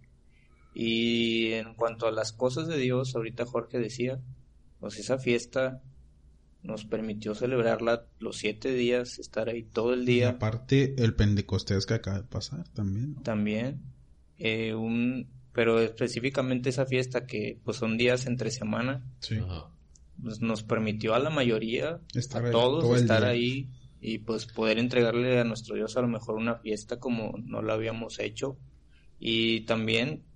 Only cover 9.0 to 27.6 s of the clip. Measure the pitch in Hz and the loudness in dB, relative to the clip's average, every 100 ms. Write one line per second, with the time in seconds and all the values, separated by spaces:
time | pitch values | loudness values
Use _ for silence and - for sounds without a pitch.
9 | 123 - - - 113 117 113 - 117 127 | -2 -10 -8 -4 -4 -4 -6 0 2 2
10 | 123 120 120 123 110 113 - 135 135 135 | 4 4 4 2 -2 -2 2 4 4 4
11 | 113 - 104 101 98 98 - 98 - 113 | 2 4 4 4 2 -2 0 0 0 -2
12 | 92 98 98 - - 147 175 - 101 98 | -2 -6 -6 -8 -8 -10 -10 -4 -4 -2
13 | 135 139 - 107 104 107 123 139 - - | -4 -6 -4 -2 0 0 -2 -6 -12 -20
14 | - - - - 113 110 110 110 113 117 | -20 -20 -20 -6 -2 0 -2 -2 -2 0
15 | 120 127 - - - - 117 113 113 - | 0 -2 -8 -14 -8 0 4 4 4 0
16 | 123 127 127 135 127 127 127 127 131 131 | -2 -2 -2 -2 0 0 0 0 0 0
17 | 127 127 - 107 113 - - 107 113 110 | 0 -4 -4 -6 -6 -6 -6 -4 -2 2
18 | 120 127 127 120 113 - 110 113 123 135 | 4 2 0 -2 -4 -4 -4 -2 -2 -4
19 | - - - 110 92 87 78 - - - | -8 -12 -6 -4 -4 -6 -12 -20 -20 -20
20 | - - 120 107 113 107 107 110 110 107 | -20 -12 -10 -4 -2 -2 0 0 0 0
21 | 110 113 147 156 123 110 113 123 147 170 | 2 2 2 2 2 2 0 -2 -2 -6
22 | - 123 123 120 120 117 123 147 120 123 | -6 -6 -4 -2 2 4 4 4 4 6
23 | 120 110 117 120 120 135 135 - - - | 6 6 4 4 2 0 -6 -12 -20 -12
24 | 117 107 107 110 - - 110 110 123 123 | -6 -6 -4 -4 -4 -2 2 4 4 6
25 | 117 117 127 123 117 107 - 107 107 120 | 6 4 4 6 4 0 -4 -2 -2 2
26 | 123 113 - 110 117 117 110 104 - 120 | 2 0 -2 -2 0 -2 -2 -4 -4 -6
27 | 131 117 107 - 117 110 | -2 -2 -2 -6 -6 -4